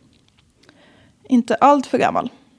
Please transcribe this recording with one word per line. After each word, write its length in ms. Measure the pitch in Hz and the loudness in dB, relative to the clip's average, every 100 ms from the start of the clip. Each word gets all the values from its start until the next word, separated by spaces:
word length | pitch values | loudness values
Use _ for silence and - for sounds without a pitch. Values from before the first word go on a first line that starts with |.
| _ _ _ _ _ _ _ _ _ _ _ _ | _ _ _ _ _ _ _ _ _ _ _ _
Inte 320 | - 247 226 226 | -2 -2 0 0
allt 300 | 262 285 254 | 2 2 0
för 100 | 240 | -4
gammal. 320 | - - - - _ | -2 -4 -8 -12 _